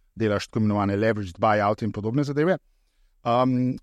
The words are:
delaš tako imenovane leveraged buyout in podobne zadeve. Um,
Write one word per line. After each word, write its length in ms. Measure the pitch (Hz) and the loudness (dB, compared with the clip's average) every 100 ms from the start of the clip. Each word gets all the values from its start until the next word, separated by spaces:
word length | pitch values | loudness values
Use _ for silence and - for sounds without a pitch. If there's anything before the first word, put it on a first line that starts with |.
| _ - | _ -4
delaš 300 | 110 101 - | -2 -2 -2
tako 120 | 120 | -2
imenovane 360 | 107 104 101 101 | 0 0 0 0
leveraged 400 | 110 107 98 85 | 0 0 -6 0
buyout 460 | 110 107 101 107 | 2 4 2 0
in 100 | 110 | -4
podobne 300 | 101 107 127 | -6 -4 -2
zadeve. 360 | 139 143 160 170 - _ _ _ _ _ | -2 0 0 0 -6 _ _ _ _ _
Um, 520 | 117 120 131 127 127 - | 0 2 2 2 0 -4